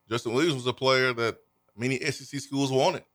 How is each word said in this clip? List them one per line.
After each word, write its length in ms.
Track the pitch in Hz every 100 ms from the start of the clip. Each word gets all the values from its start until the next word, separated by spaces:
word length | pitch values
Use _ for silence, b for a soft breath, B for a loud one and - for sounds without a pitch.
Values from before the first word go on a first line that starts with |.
| -
Justin 240 | 113 -
Williams 220 | 123 170 135
was 120 | 123
a 60 |
player 400 | 120 131 131 131
that 240 | 117 113 - _ _ _ 104
many 240 | 123 131
S 180 | 151 -
E 60 | 131
C 140 | 139
schools 320 | - 139 139
wanted. 320 | 131 160 160 -